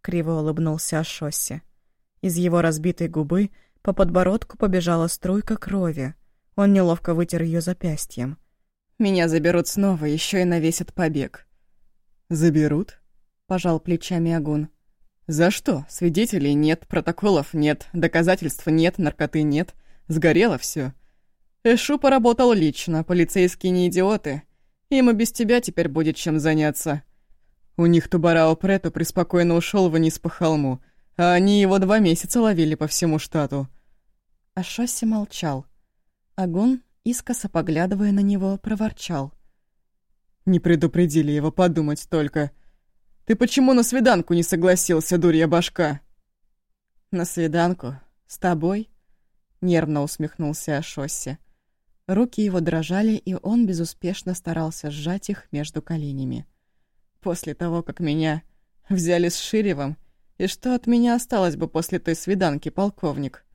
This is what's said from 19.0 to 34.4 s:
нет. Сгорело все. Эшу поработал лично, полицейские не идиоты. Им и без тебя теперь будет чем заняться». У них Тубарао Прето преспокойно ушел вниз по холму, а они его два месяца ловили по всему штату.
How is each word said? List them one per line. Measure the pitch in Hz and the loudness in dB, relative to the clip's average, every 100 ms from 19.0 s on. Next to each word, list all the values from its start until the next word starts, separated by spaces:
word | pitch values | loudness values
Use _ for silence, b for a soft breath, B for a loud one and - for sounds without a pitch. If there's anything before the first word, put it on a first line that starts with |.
| 156 - 151 156 | -4 -2 -4 0
нет. | 151 147 - - _ - - | 0 0 -4 -10 _ -20 -6
Сгорело | 160 131 170 226 147 | 0 2 4 2 0
все. | - - 135 - _ _ _ _ _ _ | -6 -6 -8 -10 _ _ _ _ _ _
Эшу | 233 233 - 285 | 2 2 2 0
поработал | 277 269 233 233 254 | 4 4 4 4 4
лично, | 220 160 - - 160 | 4 2 -2 -4 -4
полицейские | 160 180 165 202 180 - 185 | 0 2 2 2 2 2 0
не | 180 180 | 2 2
идиоты. | 175 185 214 151 139 - _ _ _ _ | 2 0 0 -4 -8 -10 _ _ _ _
Им | 269 247 | 4 4
и | |
без | 220 226 | 4 0
тебя | - 220 240 | -2 2 2
теперь | 240 - 170 | 0 -2 -2
будет | 143 160 151 | 0 -2 -2
чем | - 156 | -2 0
заняться». | 151 156 151 147 165 147 - _ _ _ _ _ _ - | 2 2 0 -2 -4 -6 -8 _ _ _ _ _ _ 0
У | 170 | 4
них | 170 - | 4 2
Тубарао | 180 170 165 160 | 0 2 4 4
Прето | 160 190 196 170 | 2 0 0 -2
преспокойно | - 170 - 170 180 175 | -4 -4 -2 0 2 2
ушел | 170 - 208 185 | 2 0 2 2
вниз | 160 160 156 | 4 0 0
по | 170 | -10
холму, | - 165 156 139 127 - _ _ - | -2 0 0 -2 -4 -10 _ _ 0
а | 175 | 2
они | 180 196 208 | 4 4 4
его | 196 196 | 4 4
два | 190 214 | 4 4
месяца | 196 165 - 247 | 4 2 0 0
ловили | 226 185 156 | 2 2 0
по | 156 151 | 0 -4
всему | - 170 156 | -2 0 -2
штату. | - 160 143 143 135 - _ _ _ _ _ _ | -2 -4 -2 -4 -8 -12 _ _ _ _ _ _